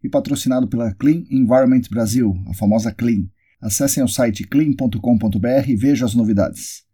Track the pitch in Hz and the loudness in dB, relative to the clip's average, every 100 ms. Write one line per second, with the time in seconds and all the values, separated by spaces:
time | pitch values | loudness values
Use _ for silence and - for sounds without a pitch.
0 | - - 92 143 127 127 127 120 117 95 | -2 -4 -2 -4 0 0 0 -2 -4 -2
1 | 143 165 - 135 117 127 131 127 - 110 | 0 0 -2 0 2 4 4 2 0 -4
2 | 110 120 113 92 92 90 104 110 113 104 | -2 0 0 -2 -6 -2 0 2 0 -2
3 | 117 107 98 _ _ _ 113 - 139 143 | 0 0 -2 _ _ _ -6 -2 0 0
4 | 127 - 120 98 - 139 156 135 131 104 | -2 0 0 -2 -2 0 2 0 -2 -2
5 | 120 113 110 98 117 135 139 113 131 131 | 2 2 2 0 2 0 2 0 2 2
6 | 120 113 110 101 87 - - - _ | 2 0 2 2 0 -4 -14 -16 _